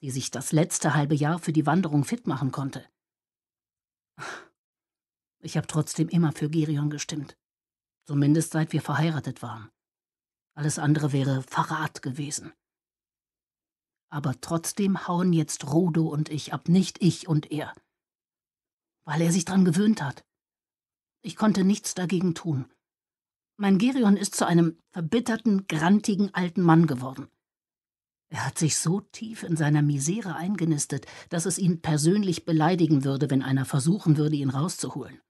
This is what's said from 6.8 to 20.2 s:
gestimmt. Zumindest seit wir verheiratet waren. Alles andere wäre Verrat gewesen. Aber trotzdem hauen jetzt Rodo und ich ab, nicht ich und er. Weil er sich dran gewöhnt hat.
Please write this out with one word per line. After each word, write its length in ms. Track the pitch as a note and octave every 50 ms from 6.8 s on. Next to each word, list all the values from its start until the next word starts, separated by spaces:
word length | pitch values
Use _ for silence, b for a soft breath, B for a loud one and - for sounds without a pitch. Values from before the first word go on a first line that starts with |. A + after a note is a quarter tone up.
| D3 D3
gestimmt. 440 | D3 D3 - - D#3+ D3+ C#3 - - _ _ _ _ _ _ _ _ _ _ _ _ _ _
Zumindest 460 | - D3 C#3+ C#3+ C#3+ D3+ E3 D#3+ - -
seit 220 | D#3+ D#3 - -
wir 80 | D#3 -
verheiratet 580 | - D3 C3 D#3 E3+ D#3+ C#3+ - C#3 B2+ -
waren. 300 | - A2+ A2 A2+ G#2+ - _ _ _ _ _ _ _ _ _ _ _ _ _ _ _ _ _
Alles 240 | D3+ D3 D3+ D3 -
andere 340 | D3+ D3 D3+ D3+ D3 D3 C3+
wäre 300 | C#3 C3+ C3+ C3+ C3+ C3
Verrat 600 | - - - - - D#3+ D#3 D#3 D3+ - - -
gewesen. 500 | C#3+ B2 D3+ C#3+ C#3 - - - - - _ _ _ _ _ _ _ _ _ _ _ _ _ _ _ _ _ _ _ _ _ _ _ _ _ _ _ _ _ _ _
Aber 280 | F3 D3 C#3+ D3+ B2+ - -
trotzdem 680 | - E3+ E3 E3 - - - G3+ F#3+ G3 E3+ - -
hauen 240 | F3+ F3 F#3 F#3 F3
jetzt 340 | E3 D3+ D3 - - -
Rodo 400 | C#3 C3+ D#3+ F#3 F3+ D3+ E3 D#3+ D#3+
und 200 | D3 D3 D3+ -
ich 240 | - C#3+ - - -
ab, 160 | C#3+ - -
nicht 320 | E3+ F#3+ F#3 - - -
ich 260 | - F3 D#3 - -
und 240 | - D#3+ D3+ - -
er. 220 | - D3 C#3+ - - - _ _ _ _ _ _ _ _ _ _ _ _ _ _ _ _ _ _ _ _ _ _ _ _ _
Weil 160 | D#3+ D3 D#3 E3+
er 100 | E3 E3+
sich 140 | F#3+ E3
dran 180 | - F#3+ F#3+ F#3
gewöhnt 380 | F3+ D#3 F3 G#3 A3 A3 - D3+
hat. 240 | C3+ - -